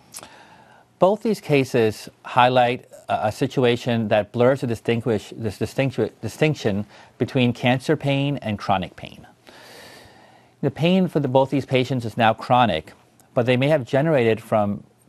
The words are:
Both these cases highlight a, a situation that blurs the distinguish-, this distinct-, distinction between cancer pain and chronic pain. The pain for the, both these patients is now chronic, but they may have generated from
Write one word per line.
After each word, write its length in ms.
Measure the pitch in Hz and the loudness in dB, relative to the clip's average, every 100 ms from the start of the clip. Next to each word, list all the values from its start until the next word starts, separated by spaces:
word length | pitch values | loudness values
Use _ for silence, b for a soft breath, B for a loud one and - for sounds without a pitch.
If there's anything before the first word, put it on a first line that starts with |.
| _ B B B B B B B B - | _ B B B B B B B B 0
Both 240 | 180 208 | 0 2
these 160 | 233 196 | -2 -4
cases 680 | - 143 127 127 110 - - _ | 0 0 2 0 0 -2 -16 _
highlight 640 | - 123 127 127 120 123 - - - | -4 2 4 4 2 -2 -10 -20 -6
a, 180 | 107 107 | -2 -2
a 60 | |
situation 760 | - 135 - 123 120 127 117 107 | -2 -4 0 0 0 -2 -2 0
that 220 | 107 98 | 0 0
blurs 300 | 117 123 139 | 2 2 2
the 80 | 127 | -2
distinguish-, 640 | 110 - 117 123 104 - - | -4 -2 -2 0 -4 -4 -10
this 220 | 110 - | -8 -6
distinct-, 600 | 110 - 135 123 110 - | -6 -2 -2 -2 -4 -4
distinction 680 | 110 - 156 - 113 98 104 B B - | -12 -2 0 0 -2 -2 -6 B B -6
between 340 | 120 131 120 | -2 2 0
cancer 440 | 117 127 127 - 151 | 2 0 0 0 -2
pain 400 | 143 139 143 139 | 0 -2 -2 -4
and 240 | 110 104 | -6 -6
chronic 340 | - 95 87 | -2 -2 -4
pain. 320 | - - - - _ B B B B B B B B B B B B | -12 -20 -20 -20 _ B B B B B B B B B B B B
The 80 | 147 | -6
pain 380 | - 165 190 170 | 0 2 2 2
for 100 | 160 | 0
the, 80 | 139 | 0
both 240 | 135 135 | 2 2
these 160 | 143 - | -2 0
patients 380 | 131 123 131 | 0 0 -4
is 120 | 113 - | -6 0
now 160 | 110 | 2
chronic, 600 | 113 - 123 117 78 - - _ _ _ | 2 2 2 4 0 -6 -20 _ _ _
but 100 | - | -2
they 120 | 120 123 | 0 2
may 120 | 139 | 2
have 160 | 156 | 0
generated 560 | 113 135 160 143 113 110 | 0 0 2 2 2 0
from 440 | - 113 104 101 - _ | 0 -2 0 -4 -10 _